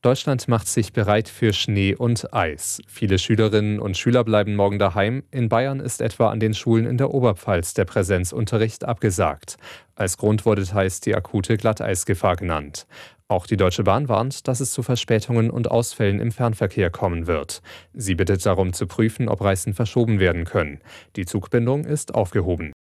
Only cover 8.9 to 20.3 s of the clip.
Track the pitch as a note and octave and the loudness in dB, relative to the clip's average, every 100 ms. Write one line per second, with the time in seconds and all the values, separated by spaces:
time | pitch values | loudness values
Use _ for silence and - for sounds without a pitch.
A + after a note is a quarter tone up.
8.9 | A#2 A2 F2+ E2 C#2+ - - - - _ | -2 0 2 0 -2 -14 -18 -18 -20 _
9.9 | - F#2+ - G#2 G#2+ A2+ G2+ F#2+ G2+ F#2+ | -4 -4 0 0 2 2 2 0 0 0
10.9 | - - G2+ F#2 G#2+ F#2 A2+ A#2 G#2+ G#2+ | 0 -2 -2 -2 -4 0 2 2 0 -2
11.9 | F2+ - G2 G2+ F2 F2+ D#2 D2 D2 - | -2 -2 0 2 0 -2 -4 -6 -14 -18
12.9 | - - _ _ F#2+ - G2+ F#2 - G2+ | -20 -20 _ _ -4 0 2 2 2 2
13.9 | G#2+ C#3 G#2 B2+ - - B2+ C3 - B2 | 2 2 0 -2 -4 -4 -2 -2 -4 -2
14.9 | B2 - A2+ - A#2 A#2 - A#2 A#2 A#2+ | -4 0 0 2 0 2 0 0 0 0
15.9 | - G#2 G2+ A#2 - A#2+ A2 G2+ - F2 | 0 0 2 -2 0 -2 0 -2 0 -2
16.9 | - F#2+ E2+ E2+ D#2+ C#2+ - - - - | 0 -2 -2 -2 -4 -4 -12 -14 -20 -20
17.9 | - G2+ F2+ F#2+ F#2+ G#2+ F2+ F#2 - F2+ | -10 -4 0 2 2 2 2 0 -2 -6
18.9 | - A2+ - A#2+ G#2+ G2+ F#2+ - G2+ A2+ | 0 0 0 -2 0 0 0 -2 -2 -2
19.9 | B2 A#2 G#2 F#2 | 0 2 4 2